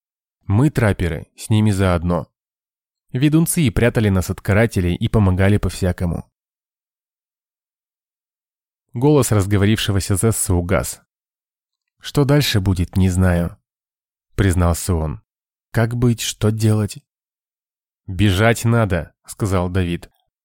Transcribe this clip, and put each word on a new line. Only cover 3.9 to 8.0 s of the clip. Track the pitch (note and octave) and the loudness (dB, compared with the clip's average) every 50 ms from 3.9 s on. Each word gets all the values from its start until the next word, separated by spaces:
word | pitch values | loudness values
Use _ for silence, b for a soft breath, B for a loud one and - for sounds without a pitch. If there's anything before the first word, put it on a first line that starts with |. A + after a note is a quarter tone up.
| A2 B2 G#2+ G#2 | 2 2 2 2
нас | F#2+ F#2 F2 - | 2 0 0 -4
от | F#2 - | -6 -6
карателей | - - G2 G#2 A#2 - - G2+ F2+ F2 F2+ | -2 0 2 2 2 0 0 -2 -2 -2 -2
и | - - A2+ | -2 -2 0
помогали | - A2+ G#2 F#2+ F#2 F2+ F#2+ G2 G#2 | 0 2 2 2 2 2 2 2 2
по-всякому. | G2 - F#2+ - - G2 F2+ F2+ - F2+ E2+ D#2 - - _ _ _ _ _ _ _ _ _ _ _ _ _ _ _ _ _ _ _ _ _ _ _ _ _ _ _ _ _ _ _ _ _ _ _ | 0 0 -4 -4 -4 -4 -4 -2 -4 -4 -6 -6 -6 -10 _ _ _ _ _ _ _ _ _ _ _ _ _ _ _ _ _ _ _ _ _ _ _ _ _ _ _ _ _ _ _ _ _ _ _